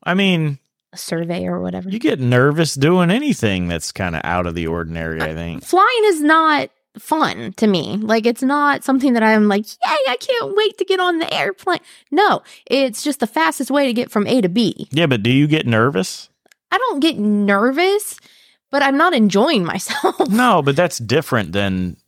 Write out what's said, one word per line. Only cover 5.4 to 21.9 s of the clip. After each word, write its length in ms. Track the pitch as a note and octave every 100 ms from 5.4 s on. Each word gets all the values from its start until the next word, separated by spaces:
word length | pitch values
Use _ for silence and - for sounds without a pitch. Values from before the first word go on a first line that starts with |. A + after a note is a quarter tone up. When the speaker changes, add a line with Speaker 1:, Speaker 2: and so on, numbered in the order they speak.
| E2+ E2
Speaker 2:
flying 380 | - F4 G#4+ B4 G#4+
is 160 | D#4+
not 480 | D4 D#4+ D#4 G3 - _ _ -
fun 540 | - G#3+ E3 F2+ A#2 -
to 80 | G#3+
me. 320 | F#3 C3+ G3+
Like, 260 | G#3+ A3+
it's 180 | A3+ A3+
not 420 | C4 D4 D4 C4+
something 280 | - C4 C4+
that 100 | A#3
I'm 260 | A3 A3 G#3
like, 180 | G3+ A3
"Yay, 320 | - F5+ D#5 C5+
I 80 | A#4+
can't 380 | - A#4+ G#4 G4+
wait 220 | G#4+ -
to 60 |
get 140 | F#4+ F#4
on 180 | F4+ E4
the 140 | E4
airplane." 460 | - - F#4+ - E4+ - - _
No, 320 | D4+ G4+ F#3 - - -
it's 360 | C4+ C4+ G#3+
just 180 | D4 C#4
the 60 | A3+
fastest 440 | D#4 D#4+ - C4
way 160 | C#4+ C#4
to 60 |
get 180 | A3+ -
from 160 | G#3+ G3+
A 120 | B3+
to 80 | F3+
B. 400 | F#3+ G3+ - -
Speaker 1:
Yeah, 140 | D3 E3
but 160 | A#2+
do 80 | A2+
you 160 | C3 D3
get 200 | D#3 A#2
nervous? 640 | A2+ B2 D3 F#3 - - _ _ _ -
Speaker 2:
I 80 | F#4+
don't 220 | B4+ C#4+
get 180 | D#4+ C4
nervous, 1000 | G#3 G#3 G3+ G3+ A#3+ C4+ F#4 G#4 - - - _ _ _ _
but 120 | C#4
I'm 140 | C#4 C#4
not 180 | F4
enjoying 500 | C#4+ G#3 G3 C#4+ B3+
<laughs> 80 | E3+
myself. 560 | G3 - - F#4 - C4+
Speaker 1:
No, 340 | G#3+ B3 F3+
but 120 | C#3 C#3
that's 220 | F3 -
different 540 | A2+ D3+ - A#2+ E2
than 440 | G2 G2+ F#2 F2+